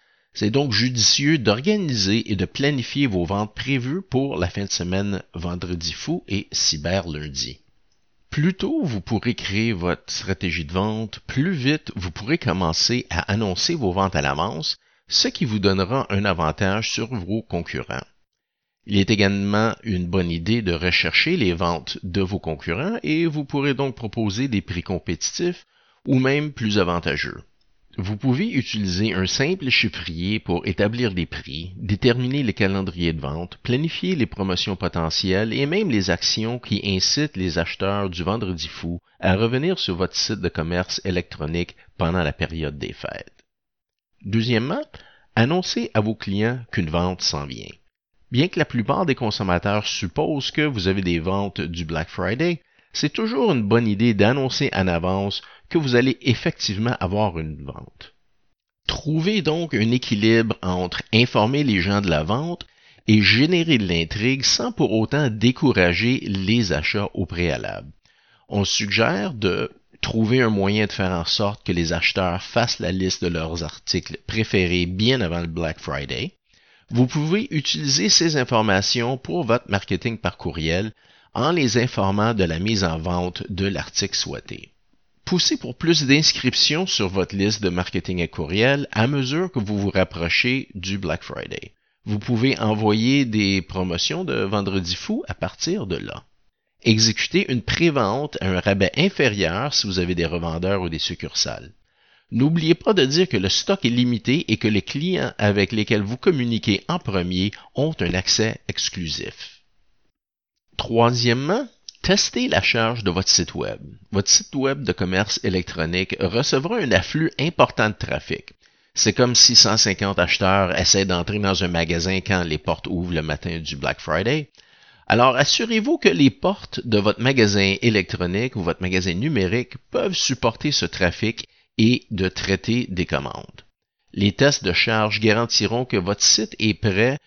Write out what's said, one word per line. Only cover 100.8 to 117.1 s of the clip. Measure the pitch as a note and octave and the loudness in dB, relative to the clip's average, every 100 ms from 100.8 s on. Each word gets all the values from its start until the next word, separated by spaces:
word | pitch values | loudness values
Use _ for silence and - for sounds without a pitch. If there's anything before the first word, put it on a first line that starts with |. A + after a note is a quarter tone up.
ou | F2 | -2
des | D#2+ | -4
succursales. | - F2 D#2+ - - A1+ A#1 - _ _ _ _ - | -6 -6 -8 -4 -4 -4 -12 -20 _ _ _ _ -6
N'oubliez | A2+ C#3 E3 D#3+ E3 | 0 2 2 2 2
pas | - | 2
de | G3+ | 4
dire | C3 D3+ F#3 | 4 4 2
que | G#2+ | 2
le | F#2+ | 0
stock | - - - | 0 0 0
est | B2 | 0
limité | A#2+ B2 A#2 - C3+ - | 2 2 2 0 0 0
et | A2 | 0
que | A2 | 2
les | G#2 | 0
clients | - C3 E3+ F3 B2+ - | 0 -4 -2 -2 -2 0
avec | G#2+ G2+ G2 | 2 2 2
lesquels | A2 G#2 G#2+ | 0 0 0
vous | G2+ B2 | 0 -2
communiquez | - D#3 A#2+ A2+ - G2 - | 0 2 2 -2 2 0 0
en | F3 | -4
premier | - F#2+ F2 F2+ G2 - - | -2 -2 0 0 -2 -4 -12
ont | - D3+ D#3+ | -2 -2 0
un | F2 | 0
accès | F2+ - - A2 - - | 0 0 0 0 -2 -8
exclusif. | - - - E2 C#2+ - - - - _ _ _ _ _ _ _ _ _ _ _ - | -6 -6 -4 -6 -6 -10 -12 -18 -20 _ _ _ _ _ _ _ _ _ _ _ -10
Troisièmement, | - A2+ A#2 A#2+ A#2+ A#2+ C#3+ A3 C4 _ - - | -2 4 4 4 2 0 0 -2 -2 _ -20 -8
testez | - F#3+ - - B3+ | 0 2 2 -2 0
la | D#2+ | 0
charge | - A#2+ A2+ A#2+ | 2 2 0 0
de | G2 | -2
votre | F2 F#2+ | -2 2
site | - E2+ E2 | 2 0 -4
web. | G#1+ G#1 C#2+ - - | -6 -6 -12 -20 -6
Votre | G2 G2 | -2 2
site | - - | 2 2
web | C#3+ C3+ C#3 | -2 0 0
de | A2+ | -2
commerce | F2+ F2+ F#2 G#2 - | -2 0 0 0 0
électronique | G#2+ F#2 F2 F2 D#2+ F2+ F#2+ - | -2 -2 -4 -4 -2 0 -2 -2
recevra | F#2 A2 C#3 C3+ D#3 A#3 | -2 0 0 0 0 -2
un | D#3 | 2
afflux | F#2 - | 2 2